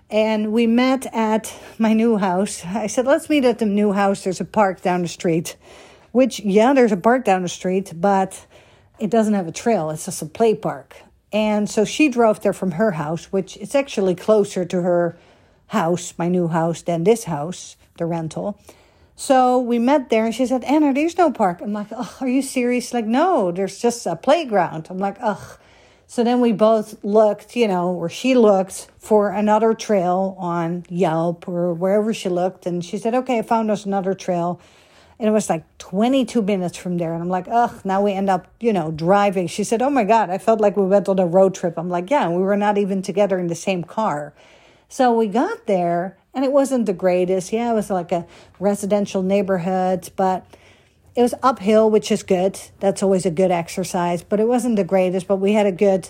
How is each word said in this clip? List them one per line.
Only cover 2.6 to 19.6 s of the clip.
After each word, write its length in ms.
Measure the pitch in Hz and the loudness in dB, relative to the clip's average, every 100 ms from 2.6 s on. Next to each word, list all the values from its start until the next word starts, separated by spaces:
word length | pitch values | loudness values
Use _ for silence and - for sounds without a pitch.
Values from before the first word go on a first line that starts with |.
| 170 | -8
I 220 | 208 208 | -6 -4
said, 180 | - 247 | -2 2
"Let's 240 | 311 311 | 2 2
meet 140 | 302 | 2
at 140 | 247 233 | 2 2
the 80 | 214 | 0
new 260 | 202 208 | 2 2
house. 320 | 196 196 196 | 2 0 0
There's 160 | 190 175 | -4 -6
a 60 | 170 | -4
park 360 | 214 196 175 | 0 0 0
down 200 | 190 180 | -2 -2
the 60 | 170 | -2
street," 500 | - 180 165 160 - - - - - _ | -4 0 0 -2 -10 -18 -20 -20 -20 _
which, 280 | 233 254 - | 2 2 0
yeah, 340 | 202 196 233 | 0 4 4
there's 200 | 277 240 | 4 4
a 40 | 196 | 2
park 280 | 220 254 226 | 2 2 2
down 160 | 185 | 0
the 80 | 180 | -2
street, 420 | - 185 190 190 165 | -6 -4 -2 -4 -2
but 500 | 202 196 190 - - - _ _ _ - | 0 2 0 -6 -20 -20 _ _ _ -8
it 100 | 214 | -2
doesn't 240 | 226 214 | 0 2
have 140 | 202 165 | 0 -4
a 40 | |
trail. 380 | - 233 214 156 | -6 -2 0 -2
It's 160 | 156 - | -6 -10
just 160 | - | -10
a 40 | 156 | -10
play 280 | - 226 | 0 0
park. 440 | 214 170 143 - - - _ _ | 0 -2 -8 -12 -20 -20 _ _
And 360 | 208 214 208 202 | -2 0 0 -2
so 140 | - | 0
she 240 | 208 - 302 | -2 2 0
drove 320 | 240 226 208 | 4 2 2
there 120 | 202 | 0
from 180 | - 190 | -2 -2
her 200 | 160 220 | 0 0
house, 340 | 160 147 165 - | -2 -4 -6 -6
which 240 | 196 185 - | -6 -6 -10
is 180 | 202 277 | -4 -2
actually 400 | 277 - 190 175 | -2 -2 -2 0
closer 480 | - 214 202 190 | 2 2 2 -4
to 180 | 175 185 | -4 -2
her 360 | 175 175 170 170 _ _ _ _ _ | 0 0 0 -4 _ _ _ _ _
house, 460 | 214 165 175 - - | -2 0 -2 -4 -6
my 120 | 175 | -2
new 180 | 180 170 | 0 0
house, 340 | 165 165 160 | 0 -2 -4
than 200 | - 170 | -4 0
this 220 | 170 233 - | 2 2 0
house, 500 | 151 156 180 - - _ - | -6 -8 -10 -16 -20 _ -8
the 80 | 170 | -6
rental. 520 | 165 160 - 190 202 - - _ _ _ - | -4 -6 -8 -8 -8 -14 -20 _ _ _ -8
So 400 | - 262 254 | 2 4 4
we 180 | 254 | 2